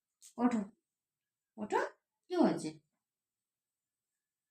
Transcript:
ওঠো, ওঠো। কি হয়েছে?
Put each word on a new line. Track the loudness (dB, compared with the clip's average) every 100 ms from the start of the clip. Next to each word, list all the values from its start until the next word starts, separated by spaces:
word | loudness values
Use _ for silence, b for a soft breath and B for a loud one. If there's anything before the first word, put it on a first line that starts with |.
| _ _ -14 0
ওঠো, | 0 0 -4 -10 _ _ _ _ _ _ _ -14
ওঠো। | -2 -2 -2 -8 _ _ -4
কি | 2
হয়েছে? | 2 2 -6 -12 _ _ _ _ _ _ _ _ _ _ _ _ _ _ _ _ _